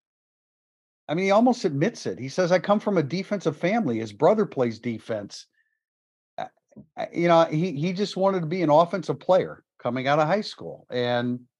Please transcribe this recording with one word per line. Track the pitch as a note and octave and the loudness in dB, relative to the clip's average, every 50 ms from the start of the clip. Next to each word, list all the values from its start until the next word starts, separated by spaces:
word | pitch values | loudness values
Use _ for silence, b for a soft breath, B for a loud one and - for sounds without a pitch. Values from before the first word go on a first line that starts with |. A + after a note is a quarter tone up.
| _ _ _ _ _ _ _ _ _ _ _ _ _ _ _ _ _ _ _ _ _ - | _ _ _ _ _ _ _ _ _ _ _ _ _ _ _ _ _ _ _ _ _ -6
I | D3 | -4
mean, | F3 F#3+ | -2 2
he | F#3+ | 4
almost | G3 A3 A#3+ C4 A#3 - - | 4 4 6 4 2 2 -2
admits | F3 C#3+ C#3 E3 A#3 A#3 - - | -2 0 0 0 0 -2 -4 -8
it. | A#2+ F#2 G#2+ | -8 -8 -8
He | B2+ C3+ | -8 -8
says, | - F#3 F#3 E3+ F#3 | -2 0 0 2 2
"I | F3 | 2
come | F3 G#3 G#3 G#3+ | 2 2 0 0
from | - G#3+ G3+ E3+ | 0 0 0 0
a | C#3+ | 0
defensive | B2+ D#3+ F#3 F#3 - G#3 F#3 - E3 C#3+ | 0 -2 -6 -6 -4 -6 -4 -4 -4 -4
family. | - - F3 G#3+ A#3 G3+ C3 A2+ A2 | -2 -2 -2 0 0 -2 -2 -2 -4
His | A2+ G#2+ G#2 | -6 -8 -4
brother | - D3 F3 G#3+ G#3+ G3+ | 2 4 4 4 4 0
plays | - - C3+ B2 A#2+ A2+ A2+ | -2 -2 -2 -2 -2 -2 -4
defense." | - B2 A2+ A2 - - A2+ G#2 G2+ - - - - _ _ _ _ _ _ _ _ _ _ _ _ _ _ _ _ _ _ | -6 -8 -8 -8 -6 -8 -8 -8 -8 -10 -16 -18 -20 _ _ _ _ _ _ _ _ _ _ _ _ _ _ _ _ _ _
Uh, | - - - _ _ _ _ - - - _ _ | -14 -14 -14 _ _ _ _ -20 -20 -20 _ _
uh, | - - - - | -10 -10 -8 -4
you | E3 E3+ F3 | 0 2 4
know, | E3 E3 E3 | 6 6 4
he, | - D#3 D#3 F3 F#3+ C#3 | 4 2 -2 -2 -2 -2
he | C#3+ D#3 F#3 F#3 | -4 -4 -4 -2
just | F#3+ G#3 F#3 - | -2 -4 -4 -2
wanted | F#3 F#3+ G3 G3 F#3 | -2 0 0 0 0
to | E3 | -2
be | D3+ F3+ F#3+ E3+ | -4 -4 -2 2
an | D3+ | 4
offensive | D3 D#3 E3+ E3+ D#3 C#3+ D3+ - C#3 D3 | 6 4 4 4 0 -6 -4 -4 -8 -4
player | - - F#3 F3+ A#2+ D#2 - - _ _ _ _ - | 2 2 4 4 2 0 -6 -14 _ _ _ _ -6
coming | B2 A#2+ C3 B2 | -4 -4 -2 0
out | C#3 D3 D#3 | 0 2 2
of | D3+ D3+ | 2 2
high | F#3 G#3+ G#3 | 0 -2 -2
school. | - - - A2+ D#2+ C#2 - - - | -6 -12 -14 -14 -14 -14 -14 -14 -8
And | - B2 B2 A#2+ B2 A#2+ A#2+ B2 B2 A#2+ B2 _ _ | -4 -4 -2 0 0 0 0 -2 -4 -4 -8 _ _